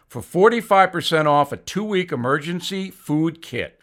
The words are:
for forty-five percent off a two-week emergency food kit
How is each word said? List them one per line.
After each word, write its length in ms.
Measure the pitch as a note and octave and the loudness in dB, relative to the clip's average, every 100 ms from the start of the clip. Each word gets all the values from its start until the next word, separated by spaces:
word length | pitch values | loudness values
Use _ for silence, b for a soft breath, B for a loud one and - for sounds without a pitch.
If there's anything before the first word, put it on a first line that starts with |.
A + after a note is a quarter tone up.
| _ | _
for 160 | A#2+ | -14
forty-five 720 | - E3+ G#3+ A#3 A3 G3 F#3 | -4 2 4 4 2 4 4
percent 340 | F3 - D#3+ D3+ | 0 0 2 4
off 240 | D3 C#3 | 2 2
a 60 | - | -4
two-week 560 | - F#3 G#3+ F#3+ F3 | -8 -6 -2 -2 -2
emergency 760 | C#3 A#2+ D3+ D3 F3 - F#3+ F#3+ | -4 -2 -2 -2 -6 -6 -6 -8
food 520 | - - D3+ D#3+ D#3 | -10 -4 -2 -2 -4
kit 380 | - A#2+ E2+ _ | -10 -8 -8 _